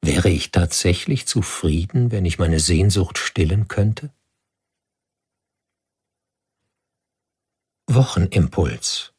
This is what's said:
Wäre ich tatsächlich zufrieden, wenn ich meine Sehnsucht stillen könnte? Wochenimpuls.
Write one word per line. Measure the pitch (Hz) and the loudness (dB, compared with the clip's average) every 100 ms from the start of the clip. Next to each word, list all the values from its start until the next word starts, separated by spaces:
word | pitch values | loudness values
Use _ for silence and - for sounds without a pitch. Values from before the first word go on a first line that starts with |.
Wäre | 80 78 90 | 0 2 2
ich | 90 - | 2 0
tatsächlich | - 85 - 92 87 - 139 - | 0 0 0 0 0 0 -4 -2
zufrieden, | - 92 - - 78 90 - 120 | -2 -2 -2 0 0 0 0 0
wenn | 110 90 | 0 -2
ich | 82 | 0
meine | 85 80 | 0 2
Sehnsucht | 78 82 98 98 90 - | 2 2 2 2 0 -2
stillen | - - 87 95 107 | -6 0 0 0 -2
könnte? | - 104 110 147 _ _ _ _ _ _ _ _ _ _ _ _ _ _ _ _ _ _ _ _ _ _ _ _ _ _ _ _ _ _ _ _ _ _ _ _ _ - | 0 0 -2 -8 _ _ _ _ _ _ _ _ _ _ _ _ _ _ _ _ _ _ _ _ _ _ _ _ _ _ _ _ _ _ _ _ _ _ _ _ _ 0
Wochenimpuls. | 120 135 - 90 - 80 - 82 58 - - - | 2 2 2 0 2 0 0 -2 -2 -6 -8 -10